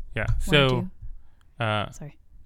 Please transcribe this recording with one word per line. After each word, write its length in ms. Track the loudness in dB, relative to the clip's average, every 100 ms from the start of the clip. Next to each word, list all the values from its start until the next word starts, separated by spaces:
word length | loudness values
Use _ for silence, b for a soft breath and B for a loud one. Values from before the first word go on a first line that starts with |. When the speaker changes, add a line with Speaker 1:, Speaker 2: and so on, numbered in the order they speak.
| -6
Speaker 1:
Yeah, 100 | -2
Speaker 2:
One 80 | 0
and 80 | 0
Speaker 1:
so, 260 | 4 6 6
Speaker 2:
two. 960 | 4 -2 -8 -10 -12 -14 -20 -20 -4
Speaker 1:
uh, 260 | -2 0 -2
Speaker 2:
Sorry. 260 | -8 -16 -18 -20 -20